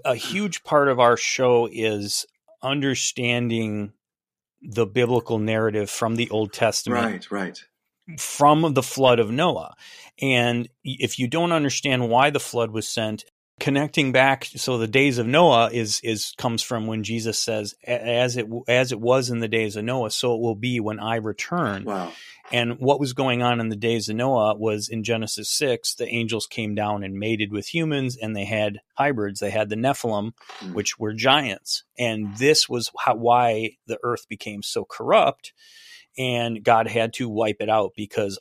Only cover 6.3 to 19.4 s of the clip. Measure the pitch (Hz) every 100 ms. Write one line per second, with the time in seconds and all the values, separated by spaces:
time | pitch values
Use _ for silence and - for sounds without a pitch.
6.3 | 107 104 - 110 - - 120 113 92 -
7.3 | 101 90 - - _ _ _ - 156 -
8.3 | - 147 156 165 131 123 - 131 120 107
9.3 | 123 175 98 78 - - - - - 135
10.3 | 123 120 120 120 _ - 135 120 - 123
11.3 | 160 170 165 143 - 143 127 120 120 143
12.3 | 143 - 120 113 110 - - 110 107 -
13.3 | _ _ - - 139 151 - 135 127 135
14.3 | 131 - - - 123 110 127 143 123 117
15.3 | 147 175 117 117 120 110 - 120 107 -
16.3 | - 123 113 - 117 110 110 104 113 113
17.3 | 107 - 110 104 - - 120 120 120 123
18.3 | 123 110 117 117 123 127 113 117 131 127
19.3 | 117